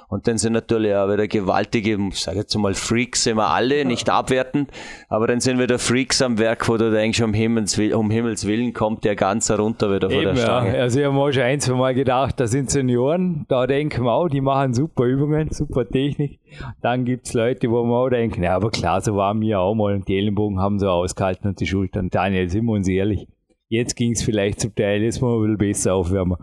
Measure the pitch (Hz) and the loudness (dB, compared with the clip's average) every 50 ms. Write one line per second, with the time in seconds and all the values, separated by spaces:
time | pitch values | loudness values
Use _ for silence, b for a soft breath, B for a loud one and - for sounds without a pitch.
0 | B - 104 104 - 117 117 104 110 113 113 113 - - 117 113 107 104 101 101 | B -8 -8 -4 -2 -2 0 0 0 0 0 0 0 0 0 2 2 2 2 2
1 | 98 98 104 101 107 95 - 110 95 92 98 95 104 - - 120 95 110 107 98 | 2 2 0 0 0 0 -2 -2 0 0 0 -2 -2 -2 -2 0 0 0 0 0
2 | 101 95 90 - - - 90 101 107 - - 107 104 98 95 - - - 113 117 | -2 -4 -6 -6 -6 -4 -4 -4 -4 -4 -2 -2 0 -2 -2 -2 -2 -2 -2 -2
3 | 123 123 - - - 123 110 110 107 80 78 95 113 127 143 147 143 127 120 107 | -2 -2 -2 -2 0 0 0 0 2 2 2 2 2 0 0 0 0 -2 -2 -2
4 | - - 92 113 123 - 131 127 131 - - 147 139 B B B B B B B | 0 0 0 0 0 0 0 0 0 0 -2 -2 -2 B B B B B B B
5 | B - - 107 113 117 120 120 - 131 127 123 123 117 123 117 - - 117 127 | B -4 -2 0 2 2 0 0 0 0 2 2 2 2 0 0 0 0 0 0
6 | 135 - - - 139 123 117 104 113 113 120 - - - 117 107 117 113 107 107 | 0 0 0 0 2 2 2 2 2 2 0 0 0 0 2 2 2 2 2 2
7 | 110 113 107 - 120 110 104 107 113 113 117 113 104 92 - 101 107 107 - 113 | 2 0 0 0 0 0 2 2 2 2 2 0 0 0 0 0 0 2 2 2
8 | 110 104 107 117 120 117 107 - - 98 107 117 123 120 117 - 113 110 110 - | 2 2 0 0 0 -2 -4 -2 -2 -2 0 0 -2 -2 -2 -2 -2 -2 0 -2
9 | - 107 101 87 104 95 101 113 - - 110 101 107 110 110 - 113 104 98 95 | -2 -2 0 0 0 0 0 0 0 0 2 2 0 0 0 0 0 0 2 0
10 | - 95 - 143 160 98 - 127 117 110 117 123 120 - - 135 123 123 117 139 | 0 0 0 0 0 0 0 0 2 2 0 0 0 0 0 0 0 0 2 0
11 | 143 143 139 139 139 147 131 135 123 120 143 143 - 127 127 127 131 131 127 127 | 2 2 2 2 2 2 2 2 0 0 0 0 0 0 0 2 2 2 2 0
12 | 135 123 123 127 135 120 - - 127 110 117 143 135 - - 143 127 127 123 120 | 2 2 2 2 0 0 0 -2 -2 0 0 0 0 0 0 0 0 2 2 2
13 | 127 139 165 185 185 185 170 147 117 - 139 123 127 127 139 139 151 151 - 117 | 2 2 0 0 0 -2 -2 -4 -2 -2 0 0 2 2 0 0 -2 -2 -2 -2
14 | 120 120 113 147 175 156 135 139 135 135 135 135 139 131 117 120 151 160 - - | 0 0 2 2 0 0 0 0 0 0 0 2 0 0 0 0 -2 0 0 0
15 | 123 123 131 139 147 147 151 151 160 151 - - 151 - - 127 117 - - 131 | 2 2 2 2 0 0 0 0 -2 -2 -4 -6 -4 -2 -2 -2 -2 0 -2 -2
16 | 139 143 - - 143 139 - - B B B B B 123 B - - 117 123 127 | -2 -2 -2 -2 -4 -4 -6 -12 B B B B B -14 B -4 -2 -2 0 0
17 | 123 123 127 117 - - - 120 110 120 131 - - 117 113 120 120 120 120 120 | 0 -2 -2 -4 -4 -4 -2 0 0 0 0 0 0 0 0 2 2 2 2 2
18 | 127 131 123 117 117 110 98 95 87 87 92 92 101 113 - - - 82 85 98 | 2 2 2 0 0 0 0 0 0 0 2 2 0 0 -2 0 0 0 0 0
19 | - 113 101 98 98 98 107 110 107 107 107 95 90 98 110 110 104 101 101 98 | 0 0 2 2 2 2 2 0 0 0 2 2 2 2 2 2 0 0 0 -2
20 | 90 - 98 95 101 107 98 101 107 104 101 92 98 101 104 98 98 95 90 87 | -2 -2 0 0 0 0 0 0 0 0 0 0 0 0 0 0 2 2 2 2
21 | 90 90 - - 98 95 92 - - 101 90 - 95 82 95 98 98 92 - - | 0 -2 -2 -2 -2 -2 -2 -2 -4 -4 -4 -4 -2 -2 0 0 -2 -2 -4 -4
22 | 95 90 - 101 90 98 98 92 92 87 87 107 117 117 107 101 92 95 92 92 | -4 -2 0 0 0 0 0 0 0 0 0 -2 0 0 0 0 0 0 0 0
23 | 95 107 101 87 - - _ _ _ _ _ _ _ - 110 113 123 123 123 - | 0 0 -2 -2 -6 -10 _ _ _ _ _ _ _ -4 -2 -2 -2 -2 -2 -2
24 | 120 117 113 - - - 104 104 98 104 - - - 107 - - 107 101 104 104 | -2 -2 -2 -2 -2 0 0 0 0 0 -2 -2 -4 -4 -2 0 0 0 0 0
25 | 107 117 107 117 131 120 117 113 107 107 110 95 104 101 104 - - 107 92 95 | 0 -2 -2 -2 0 0 0 0 0 0 0 0 0 0 0 0 0 0 0 0
26 | 90 85 95 98 92 90 87 B | 0 0 0 0 0 0 -2 B